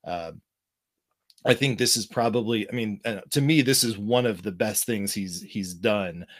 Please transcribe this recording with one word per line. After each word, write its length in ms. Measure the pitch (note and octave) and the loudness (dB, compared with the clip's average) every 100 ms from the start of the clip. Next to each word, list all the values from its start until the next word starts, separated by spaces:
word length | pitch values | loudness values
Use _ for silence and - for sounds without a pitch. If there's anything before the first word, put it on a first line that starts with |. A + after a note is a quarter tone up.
uh, 280 | - F2 E2 - _ _ _ _ _ _ _ _ _ _ - | -10 -8 -8 -14 _ _ _ _ _ _ _ _ _ _ 2
I 80 | |
think 240 | A#2+ C#3 G#2+ | 2 2 2
this 180 | B2 A#2 | 2 0
is 100 | G2+ | -2
probably, 640 | - A#2 A#2+ A2 A2+ G2 | 0 2 2 0 -2 -2
I 40 | |
mean, 280 | B2 G#2+ G2+ | -4 -4 -4
uh, 160 | A#2 G2 - | -6 -6 -2
to 100 | D3 | 0
me, 220 | C#3 D#3+ | 4 6
this 220 | B2+ B2+ | 6 4
is 120 | A#2 G#2 | 2 -2
one 300 | G#2 B2 B2 | 2 2 2
of 160 | F#2+ | 0
the 80 | G2+ | -6
best 320 | F2+ A2 G2+ | -2 -2 0
things 300 | - G#2+ G2+ | -2 -2 -2
he's, 280 | G#2 F#2+ F2 | -4 -6 -8
he's 320 | - G#2+ F#2 | -8 -6 -6
done, 520 | F2 A2 G#2 F#2 E2+ E2+ - | -2 0 2 -2 -8 -14 -18